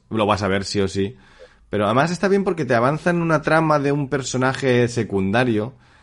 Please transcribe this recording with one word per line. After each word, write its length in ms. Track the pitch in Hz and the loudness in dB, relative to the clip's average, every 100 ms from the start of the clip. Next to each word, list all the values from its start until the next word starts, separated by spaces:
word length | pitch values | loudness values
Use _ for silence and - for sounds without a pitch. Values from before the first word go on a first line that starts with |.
| - | -8
lo 160 | 110 104 | -2 0
vas 160 | 101 | 2
a 60 | 101 | 0
ver 160 | 98 | -2
sí 160 | 98 104 | -2 -2
o 80 | 95 | -2
sí. 280 | 101 98 - - - - _ _ | -2 -4 -6 -20 -20 -20 _ _
Pero 160 | 104 104 | -2 0
además 240 | 120 160 | 2 0
está 180 | 175 202 | 0 0
bien 160 | 196 | 0
porque 220 | 196 170 127 | 0 -2 0
te 80 | |
avanza 340 | 120 120 151 180 | 2 2 0 0
en 120 | 175 | 0
una 180 | 165 156 | 0 0
trama 380 | 151 156 160 151 | 2 2 2 2
de 140 | 139 | 0
un 160 | 143 135 | -2 -2
personaje 800 | 143 127 127 131 131 139 123 120 | -4 -4 -2 0 0 2 2 2
secundario, 840 | 120 101 98 95 110 127 107 113 - _ _ | 0 -2 -2 0 2 2 0 -2 -8 _ _